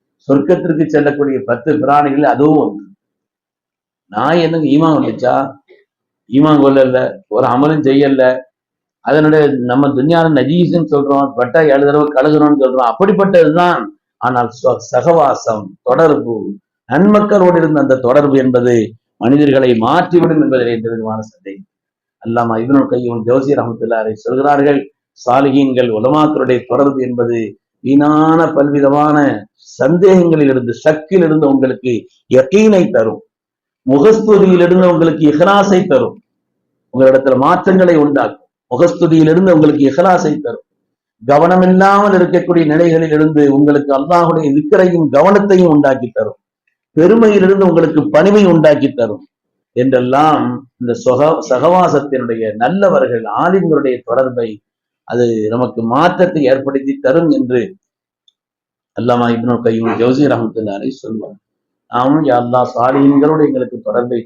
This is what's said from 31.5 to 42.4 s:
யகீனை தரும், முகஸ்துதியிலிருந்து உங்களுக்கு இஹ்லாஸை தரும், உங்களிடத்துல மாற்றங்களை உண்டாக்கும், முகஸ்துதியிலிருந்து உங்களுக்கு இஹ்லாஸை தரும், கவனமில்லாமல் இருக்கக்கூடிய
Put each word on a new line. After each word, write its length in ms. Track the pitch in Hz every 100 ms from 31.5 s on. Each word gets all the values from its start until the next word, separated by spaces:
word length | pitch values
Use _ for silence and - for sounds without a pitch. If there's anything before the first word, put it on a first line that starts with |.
| 135 - - 127 113 - _ -
யகீனை 500 | 127 131 202 220 196 -
தரும், 320 | 117 110 - - _ _ _ _ _ 127
முகஸ்துதியிலிருந்து 1040 | 139 214 220 214 196 185 175 175 185 180
உங்களுக்கு 320 | 165 165 156 151
இஹ்லாஸை 500 | 151 180 202 208 190 175
தரும், 300 | 131 107 - _ _ _ _ _ _ _
உங்களிடத்துல 420 | 127 131 131 135 131
மாற்றங்களை 580 | 143 180 196 190 180 160
உண்டாக்கும், 520 | 147 135 110 - _ _ -
முகஸ்துதியிலிருந்து 800 | 123 175 175 170 160 156 165 190
உங்களுக்கு 300 | 160 151 151 139
இஹ்லாஸை 460 | 135 190 180 151 147
தரும், 240 | 120 110 - _ _ _ _ _
கவனமில்லாமல் 920 | 117 147 170 185 185 185 196 202 208 185
இருக்கக்கூடிய 480 | 170 175